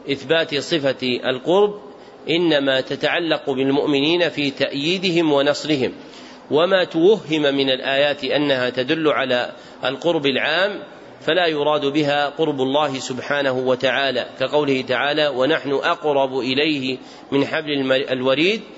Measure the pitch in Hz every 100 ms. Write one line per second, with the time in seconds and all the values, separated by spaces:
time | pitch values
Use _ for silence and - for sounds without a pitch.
0 | - 139 127 165 160 143 127 170 135 127
1 | 127 120 127 127 139 190 208 202 - -
2 | - - - 170 170 147 135 131 131 139
3 | 143 156 165 147 - 131 135 139 143 139
4 | 151 175 160 147 143 135 139 139 151 185
5 | 185 170 160 139 143 139 147 143 107 -
6 | - - - - - 139 180 190 170 165
7 | 180 214 139 156 143 139 135 127 131 135
8 | 147 139 131 139 147 127 123 127 127 160
9 | 151 117 131 123 87 - - - 127 135
10 | 165 165 139 120 123 165 202 190 - -
11 | - - - 175 170 147 147 151 139 147
12 | 143 143 143 147 156 139 131 143 151 135
13 | - 127 - 143 135 127 127 127 131 123
14 | 139 123 101 - 131 151 139 131 120 120
15 | 139 151 147 123 131 156 139 139 165 170
16 | 151 139 135 131 120 131 156 147 131 123
17 | - - - 139 135 156 151 143 131 131
18 | - 127 131 135 180 220 -